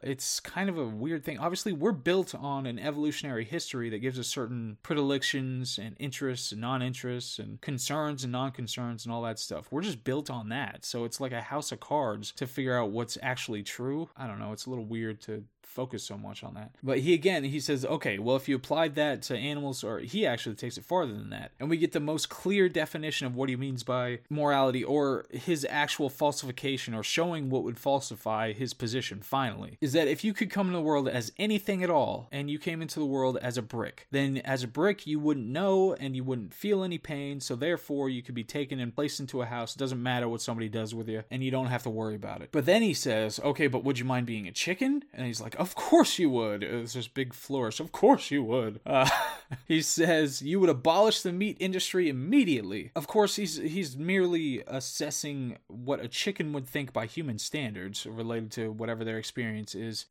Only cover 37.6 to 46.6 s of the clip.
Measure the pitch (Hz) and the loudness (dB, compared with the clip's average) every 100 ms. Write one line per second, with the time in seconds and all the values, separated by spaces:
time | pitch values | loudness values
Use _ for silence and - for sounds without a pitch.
37.6 | 156 165 - 143 135 123 127 120 113 147 | 0 0 -2 -2 0 -2 -4 -6 -4 -4
38.6 | 139 135 120 123 147 - 135 131 117 120 | -4 -4 -4 -2 -2 -2 -4 -4 -4 -4
39.6 | 113 - 135 127 127 123 120 113 - 113 | -6 -4 -2 0 0 2 0 -2 -4 -2
40.6 | 110 110 107 113 113 110 - 131 131 131 | -2 -2 -4 -4 -4 -6 -4 -4 0 0
41.6 | 127 123 123 110 110 104 104 98 - 151 | 0 0 -2 -2 -2 -4 -6 -8 -2 2
42.6 | 135 214 220 139 135 110 107 - 143 143 | 6 6 6 2 2 2 2 0 0 4
43.6 | 143 123 135 123 127 127 120 110 95 - | 2 4 0 0 0 0 0 -4 -6 -4
44.6 | 165 185 262 285 - - 123 113 110 - | -2 2 2 0 -2 -6 -4 -4 -6 -2
45.6 | 180 - - 330 262 - 156 123 107 104 | -4 -2 8 8 8 6 4 4 2 0